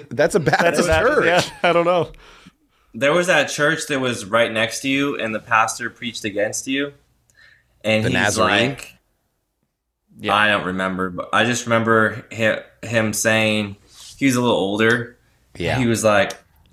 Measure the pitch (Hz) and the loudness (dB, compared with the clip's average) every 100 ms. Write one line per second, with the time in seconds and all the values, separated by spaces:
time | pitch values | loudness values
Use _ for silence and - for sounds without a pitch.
0 | - 120 156 202 143 190 175 - 156 160 | -2 0 0 2 2 2 2 2 2 2
1 | 220 294 - 175 - - 180 170 170 175 | 2 2 2 2 0 -2 2 2 2 2
2 | 156 - - - - _ _ _ _ 113 | -2 -6 -20 -20 -20 _ _ _ _ -2
3 | 139 170 175 160 135 - 147 156 - 143 | 2 2 2 2 0 0 0 0 -2 -4
4 | 127 117 101 113 113 110 113 - 135 135 | -2 -4 0 2 2 0 -2 -4 -2 -2
5 | 143 - 110 107 - 113 113 - 117 - | -2 -4 -4 -6 0 0 0 -2 -10 -10
6 | 120 107 110 98 107 - - 135 143 139 | -12 -8 -6 -4 -4 -4 -6 -4 -6 -10
7 | _ _ _ _ _ _ _ _ 107 110 | _ _ _ _ _ _ _ _ -2 0
8 | 107 90 101 101 107 101 123 135 - - | 0 0 0 0 2 2 0 -4 -12 -20
9 | _ _ _ _ _ _ _ _ _ _ | _ _ _ _ _ _ _ _ _ _
10 | _ 135 104 101 107 104 85 92 95 92 | _ -10 -2 2 2 2 -2 -4 -4 -4
11 | 92 87 - 101 113 120 - 117 110 113 | -6 -6 -4 0 0 -2 0 0 2 2
12 | 110 104 - 110 110 - - _ 107 113 | 2 -2 -12 -2 -2 -2 -6 _ -4 -2
13 | 110 104 113 110 110 107 101 98 _ - | -2 0 0 2 2 0 -4 -10 _ -20
14 | - - 139 123 123 92 95 104 110 120 | -20 -2 0 2 2 0 0 2 2 2
15 | 120 - _ _ _ - 82 78 120 113 | -2 -14 _ _ _ -6 -2 0 0 2
16 | 107 101 92 - _ _ _ | 4 4 2 -4 _ _ _